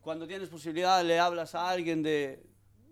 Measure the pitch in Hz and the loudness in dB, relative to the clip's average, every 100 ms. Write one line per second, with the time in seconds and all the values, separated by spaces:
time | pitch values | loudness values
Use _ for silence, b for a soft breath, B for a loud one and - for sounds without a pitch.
0 | 156 160 165 196 175 165 160 160 180 185 | -10 -8 -8 -10 -10 -10 -8 0 4 4
1 | 170 165 175 170 160 170 180 185 165 160 | 4 4 4 0 -6 -4 -2 -2 0 0
2 | 156 151 139 135 - _ _ _ _ | 2 0 -2 -6 -18 _ _ _ _